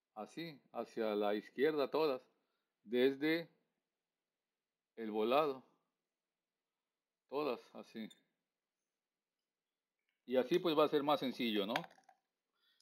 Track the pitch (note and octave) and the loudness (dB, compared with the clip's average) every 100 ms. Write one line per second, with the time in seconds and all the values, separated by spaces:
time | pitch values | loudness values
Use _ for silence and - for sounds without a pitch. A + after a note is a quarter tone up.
0 | _ A2 G#2 - E3 C#3 _ A#2+ A2+ - | _ -14 -12 -10 -12 -14 _ -10 -8 -4
1 | A2 G#2 G#2 G#2 - - D3 D#3 B2+ C#3 | 0 0 0 0 -4 0 0 2 0 0
2 | D#3 B2+ - _ _ _ _ _ G#2 A#2+ | 0 -2 -8 _ _ _ _ _ -2 4
3 | C3 C#3 D3+ E3 E3 _ _ _ _ _ | 4 4 0 0 -2 _ _ _ _ _
4 | _ _ _ _ _ _ _ _ _ - | _ _ _ _ _ _ _ _ _ -10
5 | A2+ G#2+ A2 C3+ D#3 C3 - _ _ _ | -6 0 2 2 2 -2 -12 _ _ _
6 | _ _ _ _ _ _ _ _ _ _ | _ _ _ _ _ _ _ _ _ _
7 | _ _ _ C3+ D3+ A#2 - A2+ G#2 A2+ | _ _ _ -6 -4 -6 -10 -20 -16 -14
8 | A2 - _ _ _ _ _ _ _ _ | -14 -16 _ _ _ _ _ _ _ _
9 | _ _ _ _ _ _ _ _ _ _ | _ _ _ _ _ _ _ _ _ _
10 | _ _ - B2+ B2+ F3 E3+ D#3 D3 D3+ | _ _ -2 0 2 2 2 2 2 2
11 | C#3+ C#3+ C3 - A#2+ G#2 G2 C#3 - - | 2 0 0 -4 -2 0 -2 -4 -8 -18
12 | _ _ _ _ _ _ _ _ | _ _ _ _ _ _ _ _